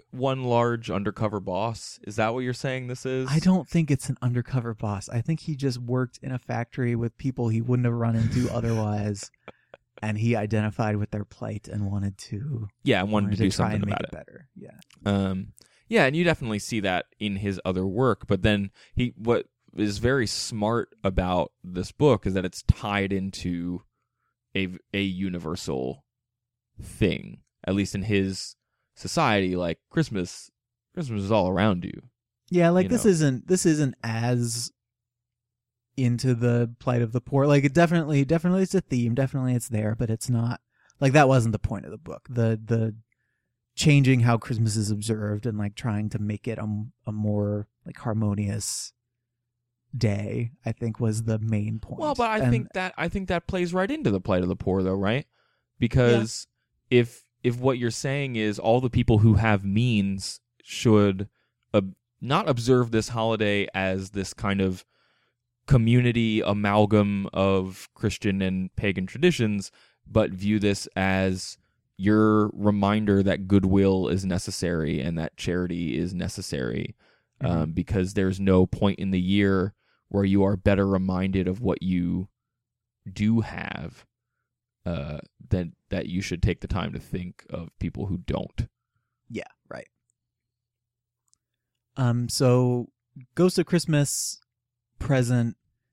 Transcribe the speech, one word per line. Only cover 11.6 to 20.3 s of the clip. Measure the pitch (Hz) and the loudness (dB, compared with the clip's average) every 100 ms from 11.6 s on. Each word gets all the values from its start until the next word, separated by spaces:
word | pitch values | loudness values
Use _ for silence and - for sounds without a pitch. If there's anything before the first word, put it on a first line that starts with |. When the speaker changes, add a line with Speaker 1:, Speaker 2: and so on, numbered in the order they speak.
| - | -8
Speaker 2:
and | 104 101 | -6 -4
wanted | 101 98 95 | -4 -4 -8
to | - 101 143 123 107 - | -10 -8 -6 -8 -8 -6
Speaker 1:
Yeah, | 135 101 | 0 0
and | 101 | 2
wanted | 107 101 | 0 0
Speaker 2:
wanted | 98 | 0
Speaker 1:
to | |
do | 98 | 0
Speaker 2:
to | - | 0
try | 117 | -2
Speaker 1:
something | 107 | 0
Speaker 2:
and | 101 | -2
make | - | -4
Speaker 1:
about | |
Speaker 2:
it | - | -6
Speaker 1:
it. | |
Speaker 2:
better. | 76 - - - - | -12 -16 -20 -20 -20
Yeah. | - - _ - 101 | -20 -20 _ -6 0
Speaker 1:
Um, | 101 95 95 107 - _ _ _ | 0 0 -2 -8 -16 _ _ _
yeah, | 226 135 | 2 4
and | 151 | 4
you | |
definitely | 175 156 117 104 | 2 0 -2 -6
see | - 113 | -4 -2
that | 95 90 - _ | 0 -2 -4 _
in | 104 98 | -6 -2
his | 104 95 92 | -4 -4 -2
other | 92 95 | -2 -2
work, | 98 131 101 - | 0 0 0 0
but | 98 | 2
then | 107 104 98 - - - | 4 2 0 -8 -8 -2
he, | 123 - | -2 -2
what | 110 113 - _ _ - | 0 0 0 _ _ -2
is | 104 101 | -2 0
very | 120 135 | 0 0
smart | 104 | 0